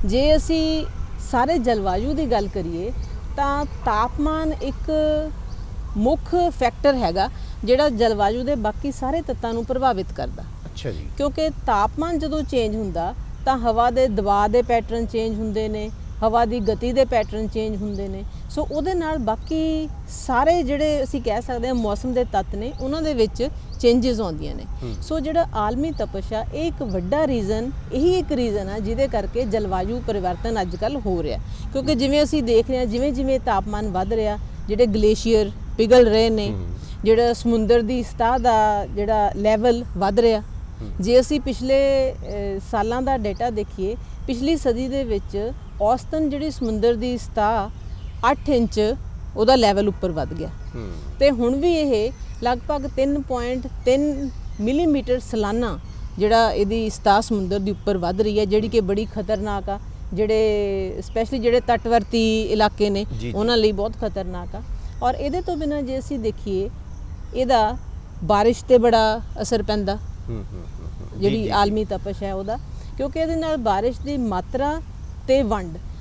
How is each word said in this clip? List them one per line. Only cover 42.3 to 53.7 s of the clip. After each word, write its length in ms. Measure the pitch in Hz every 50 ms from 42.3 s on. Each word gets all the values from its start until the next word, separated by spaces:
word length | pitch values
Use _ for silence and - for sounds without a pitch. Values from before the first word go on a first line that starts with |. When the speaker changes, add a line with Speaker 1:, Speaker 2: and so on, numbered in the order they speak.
| 202 208 202 202 196 196 - -
Speaker 1:
ਸਾਲਾਂ 320 | - 214 202 220 233 254
ਦਾ 160 | 262 254 269 262
ਡੇਟਾ 320 | 208 202 190 - 233 247
ਦੇਖੀਏ, 460 | 220 214 208 - - - 190 196 226 - - - - - -
ਪਿਛਲੀ 300 | - 262 233 262 285 330
ਸਦੀ 320 | 302 - 269 233 233 262 262
ਦੇ 160 | 262 277 269
ਵਿੱਚ 480 | 226 214 202 - - - 202 208 233 269 - - - - -
ਔਸਤਨ 500 | 202 214 247 247 - - - 311 311 294
ਜਿਹੜੀ 200 | 277 285 302 311
ਸਮੁੰਦਰ 440 | 277 - 262 226 220 214 208 233 240
ਦੀ 240 | 220 247 247 247 226
ਸਤਹ 520 | - - - 220 208 208 226 220 196 214 - - - - - - - - - - - 240
ਅੱਠ 180 | 285 - - -
ਇੰਚ 460 | 294 240 233 208 - 214 208 214 254 - - - - - - - -
ਉਹਦਾ 200 | - 220 220 262
ਲੈਵਲ 320 | 262 226 202 202 196 202 208
ਉੱਪਰ 220 | 185 - - 185
ਵੱਧ 240 | 160 156 139 - 156
ਗਿਆ। 140 | 165 160 - - - - - -
Speaker 2:
ਹੂੰ। 160 | 123 113 98 - - - - - -
Speaker 1:
ਤੇ 120 | 269 285
ਹੁਣ 260 | 277 226 240 240 262
ਵੀ 180 | 277 302 349 339
ਇਹ 380 | 320 302 285 254 214 214 247 - - - - - - 233
ਲਗਭਗ 460 | 240 254 240 - - 294 285 262 285 -
ਤਿੰਨ 260 | - 269 277 285 294
ਪੁਆਇੰਟ 440 | 269 - 262 247 240 240 254 254 247 254